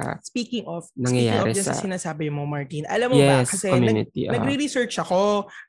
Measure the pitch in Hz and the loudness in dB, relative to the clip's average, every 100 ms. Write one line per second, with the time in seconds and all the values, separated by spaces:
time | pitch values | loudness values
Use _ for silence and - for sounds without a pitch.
0 | - - - 254 233 240 - 170 - - | -4 -8 -10 -8 -6 -8 -6 -10 -10 -4
1 | 123 123 120 107 110 190 196 - 196 180 | 0 2 2 2 0 0 -2 -2 -4 -6
2 | 170 156 156 147 143 147 139 151 151 196 | -6 -6 -4 -4 -4 -6 -6 -8 -4 -2
3 | 247 185 139 135 123 190 202 127 117 110 | 2 6 6 6 4 0 2 4 4 2
4 | 113 - - - 220 277 294 262 240 - | 0 -4 -2 0 0 -2 -2 -2 -2 -4
5 | 160 180 202 208 202 - | 0 2 2 0 -2 -12